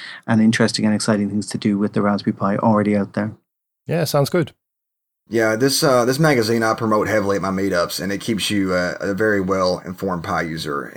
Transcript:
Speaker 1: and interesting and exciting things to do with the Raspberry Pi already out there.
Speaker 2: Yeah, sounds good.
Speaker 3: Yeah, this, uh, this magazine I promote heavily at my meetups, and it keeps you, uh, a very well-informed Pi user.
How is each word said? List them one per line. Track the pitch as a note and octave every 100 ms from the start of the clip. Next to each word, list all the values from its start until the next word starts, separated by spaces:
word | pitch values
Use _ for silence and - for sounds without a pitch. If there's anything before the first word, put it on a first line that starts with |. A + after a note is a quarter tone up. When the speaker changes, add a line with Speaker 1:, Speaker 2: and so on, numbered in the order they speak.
| - - -
Speaker 1:
and | A2+
interesting | A2 A2+ A2+ - G#2+
and | G#2
exciting | - G#2+ G2+
things | G2+ G2
to | A2
do | G#2+ G2
with | G2+
the | G#2+
Raspberry | G2+ G2+ -
Pi | F#2+ G2 G2+
already | - G#2+ G#2 G#2
out | F#2+
there. | - G#2 G#2+ _ _ _ _ -
Speaker 2:
Yeah, | D#3+ D3+
sounds | D3 C#3
good. | F#3 D#3 - _ _ _ _ _ _ _
Speaker 3:
Yeah, | A2 A2 A2
this, | C3+ C3+
uh, | D#3 B2+
this | A#2 C3
magazine | D#3+ C3 A2 A#2
I | A2+
promote | A2+ A2+ G#2+ F#2
heavily | A2 G2+ G2
at |
my | F#2+
meetups, | F#2+ G2 F2+ F2 -
and | F#2
it | G2
keeps | G#2+ G#2+ -
you, | G2+ F#2+
uh, | F2+ F2+ -
a | F#2+
very | G2 A2 G2+
well-informed | F#2 F#2+ F#2 F2+ - F2+ F#2+ F2+ E2
Pi | E2+
user. | E2 D#2+ D#2 C#2+ B1